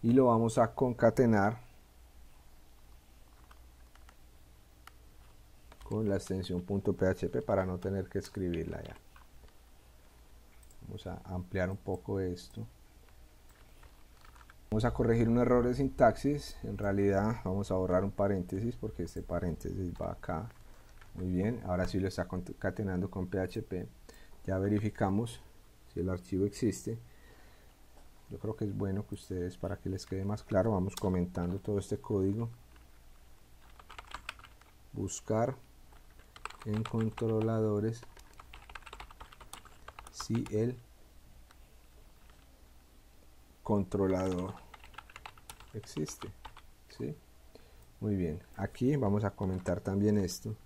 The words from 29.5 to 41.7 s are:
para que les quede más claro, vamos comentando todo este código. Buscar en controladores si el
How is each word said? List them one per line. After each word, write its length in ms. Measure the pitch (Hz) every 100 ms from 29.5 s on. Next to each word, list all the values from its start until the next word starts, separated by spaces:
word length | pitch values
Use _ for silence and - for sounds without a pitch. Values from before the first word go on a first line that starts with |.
| 90
para 200 | 92 98
que 120 | -
les 160 | 95 -
quede 200 | 95 98
más 180 | 107
claro, 280 | - 107 110
vamos 260 | 101 92 -
comentando 640 | 98 92 87 92 87 98
todo 200 | - 101
este 180 | 92 104
código. 520 | - 104 95 104 117 - - - - - - - - - - - - - - - - - - - - - - - -
Buscar 640 | - 98 - - 110 120 131 - - - - - - - - - - 107
en 180 | 107
controladores 1160 | 113 117 113 - 113 110 110 113 110 104 110 117 - - - - - - - - - - - - - - - - - - - - -
si 320 | - - 113 -
el 260 | 107 113 131 - - - - - - - - -